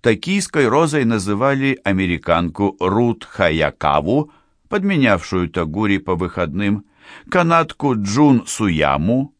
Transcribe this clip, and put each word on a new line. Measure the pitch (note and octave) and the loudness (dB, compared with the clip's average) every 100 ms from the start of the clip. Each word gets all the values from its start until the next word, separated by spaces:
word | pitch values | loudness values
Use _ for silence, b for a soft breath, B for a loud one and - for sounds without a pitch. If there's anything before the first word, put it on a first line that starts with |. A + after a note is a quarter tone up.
токийской | B2 G#2+ E3+ G3+ F#3 D#3 B2 | 2 0 -2 -4 -2 0 2
розой | C3 E3 D3 | 2 0 0
называли | A#2 A2+ F#2+ G#2 C3+ C#3 C3+ C3 | 0 0 -2 0 0 0 -2 -2
американку | G2 F#2+ F#2 E2+ - E2+ E2+ D#2+ G2+ - | -2 0 0 -2 0 0 0 -2 -2 0
Рут | F#2 G2+ A#2+ A2 | 0 2 0 -2
Хаякаву, | - - F2 D#2 D2 - D2+ D2 D#2 C3+ D3+ b b b _ | -10 -2 0 2 -2 0 0 0 2 -2 -2 b b b _
подменявшую | G#3 G3 F3 B2 F#2+ - F#2 E2+ | -4 -2 0 2 0 -2 -4 -2
Тогури | F#2 D#2+ F2 G#2+ F#2+ | -4 -4 -2 0 -2
по | - F2 | -2 -4
выходным – | F2 F#2 E2+ E2 G2+ G#2+ B B B B B | -4 -4 -6 -4 -2 -4 B B B B B
Канадку | F3+ E3+ E3 D#3+ - C#3+ | 0 2 2 0 -2 -2
Джун | A2+ G2 A2+ D3 B2 - | -2 -2 4 4 4 0
Суяму | - G#2 D#2 D2 C#2+ F2 B2+ C#3+ | -2 -2 2 2 2 0 -2 -4